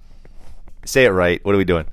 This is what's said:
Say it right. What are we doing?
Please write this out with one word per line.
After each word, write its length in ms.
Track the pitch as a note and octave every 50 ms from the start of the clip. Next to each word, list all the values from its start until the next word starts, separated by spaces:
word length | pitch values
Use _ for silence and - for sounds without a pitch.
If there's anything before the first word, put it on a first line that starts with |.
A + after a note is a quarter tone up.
| - - - - - - - - - - - - - - - - -
Say 220 | - - C3+ B2+
it 20 | A2
right. 340 | F#2+ F2+ F2+ F2 F2 - -
What 80 | G2+ G2+
are 40 | G2
we 60 | F#2+
doing? 220 | F2 F2 E2 D#2+ -